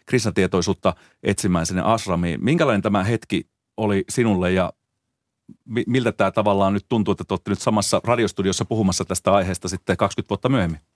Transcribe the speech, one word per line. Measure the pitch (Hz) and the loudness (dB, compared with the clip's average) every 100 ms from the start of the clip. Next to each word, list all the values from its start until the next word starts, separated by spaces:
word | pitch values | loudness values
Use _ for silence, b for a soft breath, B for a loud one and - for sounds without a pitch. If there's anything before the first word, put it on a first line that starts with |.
| - | -4
Krishna-tietoisuutta | 127 110 90 92 95 87 92 - - b b | -2 0 0 2 2 0 0 -2 -4 b b
etsimään | - 101 101 87 82 | -2 0 0 0 0
sinne | 92 | -2
ashramiin. | 92 110 - 87 87 67 | 0 0 0 -2 -2 -2
Minkälainen | 117 165 147 104 | 0 2 2 2
tämä | 104 101 | 0 0
hetki | 95 117 - 95 - _ _ - | 0 -2 -2 -4 -4 _ _ -4
oli | 107 98 - | -2 -2 -2
sinulle | - 113 95 90 | 0 2 2 2
ja | 92 87 - _ _ _ _ _ _ - - | 0 0 -6 _ _ _ _ _ _ -20 -20
mi-, | - 117 113 | -6 -4 0
miltä | 131 117 | 0 0
tämä | - 98 | 0 0
tavallaan | 110 104 98 98 | 2 2 2 2
nyt | 101 - | 0 0
tuntuu, | 117 101 | 0 0
että | 95 | -2
te | - | -2
olette | 95 - | -4 -2
nyt | 98 | -2
samassa | - 107 101 104 | 0 0 2 0
radiostudiossa | 113 120 104 - 95 92 | 2 2 0 0 -2 -2
puhumassa | 92 110 95 92 | -2 0 2 0
tästä | 87 92 - | -4 -2 2
aiheesta | 98 92 90 78 | 2 2 -4 -6
sitten | 90 - 87 | -6 -4 -2
kaksikymmentä | 101 - - | -2 -4 -6
vuotta | 101 127 | -4 0
myöhemmin? | 131 87 78 _ | 0 0 -4 _